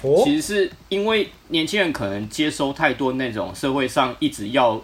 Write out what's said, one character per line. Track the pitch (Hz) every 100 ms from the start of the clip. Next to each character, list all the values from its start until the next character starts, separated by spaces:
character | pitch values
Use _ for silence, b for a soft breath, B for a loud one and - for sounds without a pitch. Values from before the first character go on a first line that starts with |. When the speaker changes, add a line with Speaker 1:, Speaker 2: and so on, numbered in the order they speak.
Speaker 1:
哦？ | 135 160 269
Speaker 2:
其 | 151
实 |
是 | 151 208 185 - -
因 | 196 214
为 | 220 - - -
年 | 160 160
轻 | 208
人 | 175
可 | 139 101
能 | 101 110
接 | - 151
收 | 143 139
太 | 139 156
多 | 120 131
那 | 131 127
种 | 107 90 95
社 | 139
会 | 135 127
上 | 143 127 120
一 | 151
直 | - 101
要 | 131 123 110